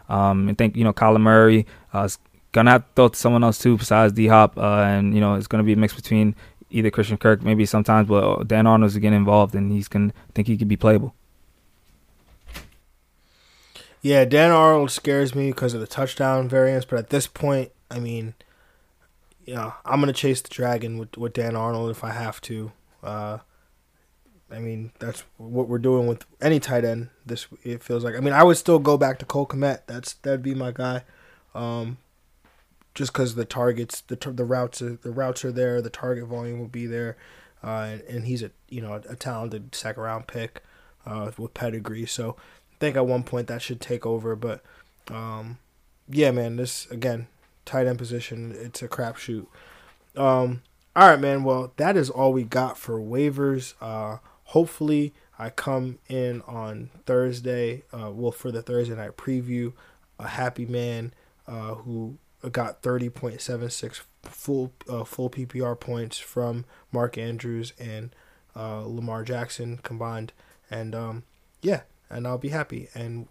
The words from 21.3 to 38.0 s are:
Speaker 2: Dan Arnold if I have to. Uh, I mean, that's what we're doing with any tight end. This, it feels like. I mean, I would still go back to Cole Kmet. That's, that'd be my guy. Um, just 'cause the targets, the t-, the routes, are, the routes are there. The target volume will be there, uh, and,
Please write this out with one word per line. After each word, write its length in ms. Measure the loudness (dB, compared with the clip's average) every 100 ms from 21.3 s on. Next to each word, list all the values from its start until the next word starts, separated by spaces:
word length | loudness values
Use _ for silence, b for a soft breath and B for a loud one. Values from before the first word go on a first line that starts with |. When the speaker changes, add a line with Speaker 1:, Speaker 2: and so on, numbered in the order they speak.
Speaker 2:
Dan 220 | -4 -4
Arnold 360 | -2 -4 -4 -6
if 120 | -6
I 80 | -8
have 300 | -6 -6 -8
to. 300 | -10 -10 -12 -16 _ _
Uh, 360 | -12 -10 -8 -10 _ _ _ _ _ _ _ _ _ _ _
I 80 | -12
mean, 340 | -10 -10 -12 -12
that's 260 | -12 -12 -16 -20
what 300 | -6 -4 -2
we're 100 | 0
doing 280 | 2 2 2
with 180 | -2 -8 -4
any 200 | 0 0
tight 240 | 0 -2
end. 260 | 0 -4 -8 _
This, 220 | -14 -12 -14 -16
it 180 | -12 -12
feels 220 | -6 -6
like. 120 | -4 -4
I 40 |
mean, 120 | 0
I 100 | 6
would 120 | 6 6
still 220 | 4 4
go 180 | 4 4
back 220 | 2 -2
to 40 |
Cole 220 | -6 -6 -4
Kmet. 340 | -2 -2 -2 -10
That's, 280 | -14 -14
that'd 280 | -10 -4 -4
be 120 | -4
my 160 | -6 -6
guy. 300 | -6 -6 -6 -10 b b b b
Um, 440 | -10 -8 -8 -8 -12 _ _ _ _ _ _ _ _ _
just 180 | -10 -6
'cause 220 | -4 -4
the 100 | -4
targets, 580 | -8 -2 -2 -2 -6 -10
the 120 | -12 -12
t-, 140 | -10
the 140 | -6
routes, 360 | -4 -2 -4 -8
are, 140 | -12 -10
the 140 | -12
routes 340 | -6 -6 -6
are 80 | -8
there. 300 | -4 -2 -2
The 80 | -6
target 360 | -8 -6 -6 -8
volume 340 | -10 -10 -10
will 80 | -12
be 180 | -10 -8
there, 300 | -8 -8 -12 b b b b
uh, 260 | -10 -8 -8
and, 100 | -12